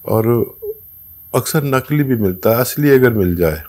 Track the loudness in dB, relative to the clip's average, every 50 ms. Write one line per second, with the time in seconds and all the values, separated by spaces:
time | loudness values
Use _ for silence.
0 | _ 0 -2 0 2 0 0 0 -2 -6 -8 -14 -12 -12 -12 -14 -18 -20 -20 -20
1 | -20 -20 -20 -20 -18 -4 -4 -4 -4 -2 -4 -4 -2 0 -2 -2 -2 -2 -2 -2
2 | 0 0 0 0 0 -2 -2 0 0 0 2 2 0 -4 -2 0 2 4 4 6
3 | 4 4 4 2 0 0 0 0 0 -2 -2 -4 -12